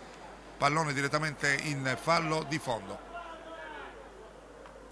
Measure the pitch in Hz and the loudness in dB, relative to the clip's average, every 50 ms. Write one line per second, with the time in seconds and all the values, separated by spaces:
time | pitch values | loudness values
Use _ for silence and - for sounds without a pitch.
0 | - - - - - - - - - - - - 143 143 147 160 160 147 139 139 | -14 -14 -14 -14 -14 -14 -14 -14 -14 -16 0 4 4 6 6 6 4 4 4 2
1 | 143 143 147 151 156 156 143 - - 143 139 143 - 156 147 139 135 131 127 - | 2 4 4 2 2 2 0 2 4 4 4 4 4 0 0 2 2 2 0 2
2 | - 156 165 170 165 156 156 160 156 135 156 151 - 131 120 107 95 98 101 104 | 4 4 6 6 6 4 2 2 2 0 -2 -2 0 0 0 0 -2 -6 -8 -8
3 | - - - - - - - - - - - - - - - - - - - - | -8 -10 -10 -10 -10 -10 -12 -12 -12 -12 -12 -10 -10 -10 -10 -10 -10 -12 -12 -14
4 | - - - - - - - - - - - - - - - - - - | -14 -14 -14 -16 -16 -16 -16 -18 -18 -18 -18 -16 -16 -16 -16 -16 -16 -16